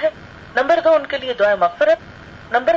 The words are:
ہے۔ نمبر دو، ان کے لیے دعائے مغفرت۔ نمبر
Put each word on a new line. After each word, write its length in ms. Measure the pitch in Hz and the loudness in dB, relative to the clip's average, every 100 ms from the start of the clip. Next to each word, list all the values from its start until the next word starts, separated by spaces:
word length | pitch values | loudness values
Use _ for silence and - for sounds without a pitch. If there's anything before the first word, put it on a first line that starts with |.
ہے۔ 60 | 311 - - - - - | -2 -6 -20 -20 -8 -4
نمبر 240 | 277 330 | 0 2
دو، 100 | 320 | 2
ان 120 | 311 277 | 2 0
کے 120 | 277 | -8
لیے 160 | 262 | -6
دعائے 220 | 240 202 196 | -2 0 2
مغفرت۔ 420 | 175 - 294 330 - - - - - | 0 0 0 0 -4 -20 -20 -20 -6
نمبر 240 | 233 262 | -4 0